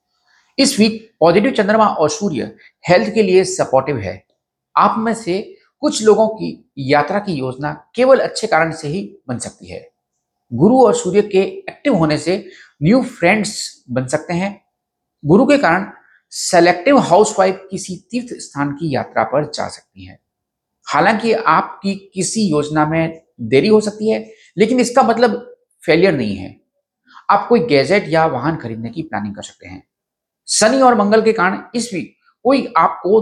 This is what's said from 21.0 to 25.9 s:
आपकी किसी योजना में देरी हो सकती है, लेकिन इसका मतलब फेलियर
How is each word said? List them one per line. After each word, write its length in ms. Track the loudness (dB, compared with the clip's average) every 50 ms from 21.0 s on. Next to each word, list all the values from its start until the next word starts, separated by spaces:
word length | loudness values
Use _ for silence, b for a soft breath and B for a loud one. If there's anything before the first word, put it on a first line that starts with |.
| 2 2 0 0 0 0 -2
आपकी 600 | 0 0 0 0 0 0 -4 -8 -8 -6 -6 -6 -6 -10 -10 -8
किसी 360 | -6 -6 -4 -2 -2 -2 0
योजना 360 | 0 0 -2 -2 0 -2 0
में 360 | 0 0 -2 -2 -4 -6 -10 _ _ _ -12
देरी 260 | -4 0 2 2 4
हो 140 | 4 4 2
सकती 280 | 2 0 -4 -4 -2 -2
है, 220 | -2 -2 B B B B B B B
लेकिन 220 | 0 0 2 2 2
इसका 240 | 0 2 2 2 4
मतलब 440 | 4 2 2 2 0 0 -2 -10 -14 -20 _ _ _ _ _ 0
फेलियर 300 | 2